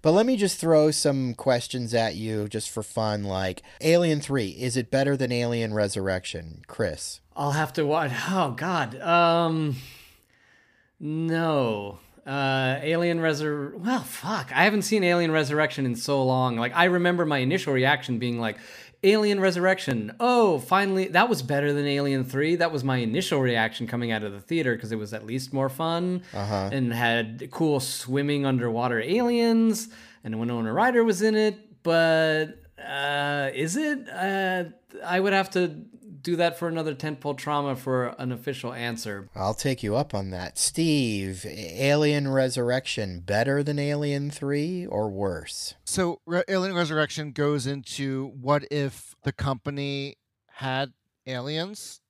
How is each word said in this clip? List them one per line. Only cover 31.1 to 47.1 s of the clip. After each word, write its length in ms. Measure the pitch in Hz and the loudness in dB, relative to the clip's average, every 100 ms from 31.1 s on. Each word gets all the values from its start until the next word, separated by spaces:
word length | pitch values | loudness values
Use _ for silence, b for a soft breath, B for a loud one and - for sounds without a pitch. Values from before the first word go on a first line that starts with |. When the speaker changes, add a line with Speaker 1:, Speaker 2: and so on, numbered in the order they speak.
| 180 | 4
Speaker 2:
in 140 | 220 214 | 2 4
it. 480 | 214 208 - - | 2 0 -16 -8
But, 760 | 170 165 165 160 160 156 156 - - - | 2 4 6 4 4 2 -2 -6 -20 -18
uh, 680 | - 139 143 143 143 143 139 | -10 -6 -2 0 0 0 -2
is 220 | 127 160 208 | -2 -2 -2
it? 320 | 302 285 240 | -2 -2 -6
Uh, 540 | - 190 196 190 185 170 - _ - 170 | -4 -2 0 0 -2 -4 -10 _ -14 -2
I 140 | 180 | 0
would 140 | 196 | 4
have 180 | 196 190 | 2 2
to 160 | 185 180 151 - - - 151 | 0 0 -2 -16 -20 -20 -10
do 160 | 151 170 | -2 2
that 200 | 170 170 | 2 2
for 100 | 170 | -4
another 280 | 165 156 135 | -2 -4 -4
tentpole 420 | 156 143 147 139 | -6 -6 -6 -6
trauma 380 | - 147 143 131 | -2 -2 0 -4
for 320 | 131 127 123 - | -2 0 0 -4
an 140 | 127 | -6
official 420 | 120 143 131 120 | -6 -6 -8 -8
answer. 560 | 120 120 113 110 101 98 107 | -6 -6 -6 -8 -8 -10 -4
Speaker 1:
I'll 180 | 98 | -2
take 300 | 110 139 127 | -2 -2 -2
you 120 | 107 110 | 0 0
up 200 | 147 101 | 0 -4
on 160 | 98 | -4
that. 260 | 92 90 - | -6 -8 -2
Steve, 880 | - - 165 147 123 101 95 95 - | -2 0 2 2 2 -2 -4 -6 -10
A-, 400 | - 85 85 139 | -10 -12 -2 2
Alien 420 | 143 151 147 139 | 4 4 2 2
Resurrection, 920 | 135 131 127 120 127 131 - 101 87 | 2 2 0 0 0 -2 -6 -6 -6
better 420 | 90 101 127 139 | -2 0 2 2
than 160 | 147 143 | 0 -2
Alien 540 | 143 147 147 143 143 | -2 -2 -2 -2 -4
three 560 | 143 139 143 156 180 180 | -6 -2 -2 -2 -4 -4
or 200 | 101 107 | -2 -2
worse? 640 | 95 101 85 - - - - | -2 -2 -4 -8 -10 -10 -10
Speaker 3:
So, 380 | - - 175 - - | -6 -2 0 -2 -4
Re-, 160 | 175 175 | -2 0
Alien 260 | 190 185 175 | 0 0 0
Resurrection 560 | 165 156 151 | 0 0 0